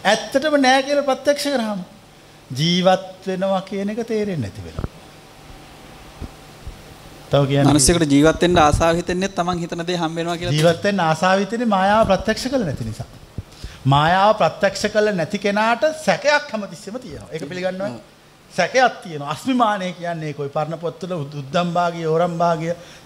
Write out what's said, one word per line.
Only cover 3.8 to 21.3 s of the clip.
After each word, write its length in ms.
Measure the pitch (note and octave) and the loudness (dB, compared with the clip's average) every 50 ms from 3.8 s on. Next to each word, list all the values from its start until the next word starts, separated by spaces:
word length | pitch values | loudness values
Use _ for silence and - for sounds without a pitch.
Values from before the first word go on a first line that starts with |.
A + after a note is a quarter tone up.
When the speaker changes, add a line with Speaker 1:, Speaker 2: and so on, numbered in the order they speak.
| G3+ G3+ | -6 -6
Speaker 1:
එක 100 | G#3+ A3 A3+ | -4 -6 -6
තේරෙන්නේ 380 | - A3+ G#3+ G#3 G#3 F#3 D#3 A#2+ | -4 -4 -4 -2 -4 -4 -4 -6
නැති 220 | G2 - - F2+ | -6 -8 -12 -14
වෙනවා. 240 | E2 D#2+ D#2+ D#2+ - - - - - - - - - - - - - - - - - - - - - - - - - - - - - - - - - - - - - - - - - - - - - - - - | -14 -10 -10 -10 -10 -10 -12 -20 -20 -20 -20 -20 -20 -20 -20 -20 -20 -20 -20 -20 -20 -20 -20 -20 -20 -20 -20 -20 -20 -16 -14 -14 -14 -14 -16 -20 -20 -20 -18 -18 -18 -16 -18 -20 -20 -20 -20 -20 -20 -20 -20 -8
තව 160 | - - C#3 C#3+ | 0 2 2 4
කියන්නේ 220 | C3 C#3 C#3 C#3+ | 4 4 4 6
Speaker 2:
මිනිස්සුන්ට 460 | C3+ C#3+ D3 C#3+ - F3 E3+ E3 D3 C#3 | 6 6 6 6 4 4 4 4 4 4
ජීවත් 300 | C#3 D3 D#3+ D#3 - F3+ | 6 6 6 4 4 2
වෙන්න 160 | F3 F3+ F3 | 4 4 6
ආසාව 380 | D3+ D3 D3+ - E3+ E3 E3 | 6 6 4 4 2 2 2
හිතෙන්නේ 320 | F3 E3+ - F3+ F3+ F#3+ G3 | 0 -2 -2 -4 -2 -2 -4
තමන් 280 | F#3+ - E3+ F3 F3+ E3+ | -4 -4 -4 -2 -2 -4
හිතන 280 | E3+ E3 - E3+ E3+ | -4 -6 -6 -8 -4
දේ 100 | E3+ F3+ | -4 -4
හම්බ 200 | E3+ E3+ D#3+ E3 | -2 -2 -4 -4
වෙනවා 200 | E3+ E3 E3+ F3 | -4 -4 -4 -4
කියලා. 200 | E3 F3 F3 C#3+ | -4 -4 -2 0
Speaker 1:
ජීවත් 280 | D3+ D#3 E3+ E3 E3 - | 4 4 4 4 2 0
වෙන්න 160 | G3+ G3+ F#3+ | -2 0 2
ආසාව 380 | E3+ D#3+ D#3 D#3 - F#3 F#3+ G3 | 2 0 0 2 2 2 2 2
හිතෙන්නේ 300 | G3+ G3 A3+ A#3 B3 A#3 | 0 0 -2 -2 0 0
මායාව 380 | G3+ F#3+ F#3 G3 G#3 A3 A3+ | 2 2 4 4 4 4 4
ප්‍රත්‍යක්ෂ 420 | - F#3+ F3+ - - A3 A3 - B3+ | 4 2 0 2 -2 -2 -2 -2 -2
කළ 160 | C4+ C4 A3 | -2 -2 -2
නැති 200 | D#3+ A#2+ - A#2+ | -2 -4 -6 -6
නිසා. 240 | A2+ G#2+ - - - - - - - - - - - - - - - - - - | -8 -8 -10 -12 -14 -16 -20 -20 -20 -16 -16 -16 -16 -16 -18 -18 -18 -14 -4 0
මායාව 540 | C3+ C#3 C#3+ D3+ D#3+ F3+ F#3+ G3 G#3+ G#3+ | 4 4 4 6 4 4 4 6 4 4
ප්‍රත්‍යක්ෂ 500 | G#3+ F3+ D#3+ D#3+ - - G3 F#3+ - - G#3 | 4 2 0 0 0 -2 -2 -2 0 -4 -2
කළ 240 | - G#3+ G#3+ G#3+ G#3 | 0 2 2 2 2
නැති 260 | F3+ D#3+ - - G3+ | 0 -4 -4 -4 -4
කෙනාට 520 | - G3+ G3+ G#3 G#3+ A3+ A#3 A3+ D4 D#4 D4+ D#4 | -2 -2 0 0 2 0 0 2 0 -2 -2 -2
සැකයක් 500 | - - F3 D#3+ - C#4 D4 D4 C#4+ - | 0 0 0 0 2 2 2 2 2 -2
හැමතිස්සෙම 480 | - G#3+ G3+ F#3 F3 - - - G3+ | -8 -8 -8 -8 -12 -14 -14 -12 -12
තියෙනවා. 320 | C4 B3+ G3+ C#3+ A#2+ - - | -12 -12 -12 -16 -16 -14 -12
ඒක 140 | - D#3+ - | -10 -10 -10
පිළිගන්නවද? 460 | - F#3 F3+ F3+ F#3 F#3 F#3 G3 G#3 | -8 -8 -4 -4 -4 -4 -4 -6 -8
Speaker 2:
ඔව්. 260 | A#2+ - - - - _ _ - _ - - - - | -8 -10 -16 -20 -20 _ _ -20 _ -20 -20 -12 -2
Speaker 1:
සැකයක් 400 | - F3 E3 - B3+ C4 A#3 - - | -2 -2 0 2 4 2 2 2 -2
තියෙනවා. 300 | - F#3+ D#3+ D3 C#3+ C#3+ | -14 -12 -10 -10 -6 -8
අස්මිමානය 640 | D3+ - - B3 C4 B3 A#3+ G#3+ G#3 G3+ F#3 F3+ E3+ | -8 -6 -4 -2 0 2 2 2 0 -2 -4 -8 -8
කියන්නේ 420 | - E3+ E3+ F3 D#3+ D#3 D3+ C#3+ | -8 -6 -6 -6 -6 -6 -8 -8
කොයි 140 | D3 C#3+ C#3 | -6 -8 -6
පරණ 300 | C#3 D#3+ D3+ D3 E3 D3+ | -4 -4 -4 -4 -6 -8
පොත්වල 340 | E3+ E3 - - - F3 F#3 | -8 -8 -8 -8 -10 -8 -6
උද්දම් 540 | E3+ C#3+ C#3 | -6 -8 -8